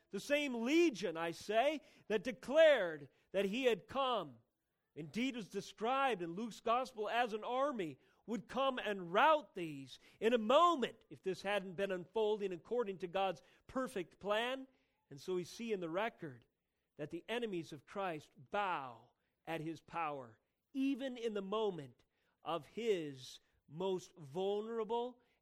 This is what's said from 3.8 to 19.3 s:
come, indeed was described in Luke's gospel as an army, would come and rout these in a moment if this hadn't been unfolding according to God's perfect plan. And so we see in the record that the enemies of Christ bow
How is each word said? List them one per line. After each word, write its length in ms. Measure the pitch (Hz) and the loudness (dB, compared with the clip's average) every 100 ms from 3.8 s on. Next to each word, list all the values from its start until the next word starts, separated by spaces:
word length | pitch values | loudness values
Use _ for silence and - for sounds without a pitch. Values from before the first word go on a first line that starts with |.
| - | 0
come, 440 | 262 262 220 151 117 _ _ _ _ _ 143 | -2 0 0 -4 -12 _ _ _ _ _ -12
indeed 400 | 156 208 269 240 | -8 -2 -2 -4
was 120 | 175 | -8
described 720 | 196 - - 220 269 269 202 | -8 -10 -6 0 2 2 2
in 140 | 170 180 | -4 -6
Luke's 240 | 233 - | -8 -4
gospel 500 | 226 247 254 - 208 | 0 0 0 -4 0
as 240 | 226 240 | 2 0
an 100 | 214 | -2
army, 540 | 202 254 285 240 160 127 _ _ - | -2 0 0 0 -4 -8 _ _ -6
would 220 | 226 - | -6 -4
come 320 | 233 269 247 | 0 0 0
and 320 | 208 202 170 | -2 -4 0
rout 420 | 202 302 302 202 | 6 8 6 2
these 460 | 190 165 139 135 - - - | -8 -8 -8 -12 -18 -20 -2
in 140 | 220 | 2
a 40 | 240 | 4
moment 580 | 214 285 349 302 214 - - | 6 8 8 6 0 -6 -18
if 120 | 147 | -8
this 180 | 190 185 | -6 -4
hadn't 340 | 196 208 190 170 | -2 -2 -2 -4
been 160 | 196 | -2
unfolding 640 | 180 156 226 214 214 196 | -4 -4 0 2 0 -2
according 440 | 175 - 240 202 180 | -6 -4 -2 -2 -6
to 80 | 175 | -4
God's 340 | 190 190 170 - _ - | 0 0 -2 -10 _ -8
perfect 520 | 262 247 190 160 - | -4 -4 -6 -8 -8
plan. 460 | 190 214 240 269 262 _ _ _ - | -2 0 0 -4 -10 _ _ _ -20
And 80 | 143 | -12
so 140 | - 180 | -4 -4
we 80 | |
see 280 | 170 - 233 | -4 -8 -4
in 80 | 196 | -4
the 120 | 165 | -2
record 480 | 175 233 - 160 117 _ _ _ _ _ - | -2 -4 -6 -14 -14 _ _ _ _ _ -12
that 140 | 151 | -10
the 120 | 170 - | -8 -6
enemies 420 | 233 226 180 151 | -6 -4 -6 -8
of 140 | 151 - | -14 -12
Christ 440 | 202 190 151 - - 131 | -6 -4 -6 -12 -20 -6
bow 420 | 208 196 160 131 113 - _ _ | -2 0 -2 -6 -12 -20 _ _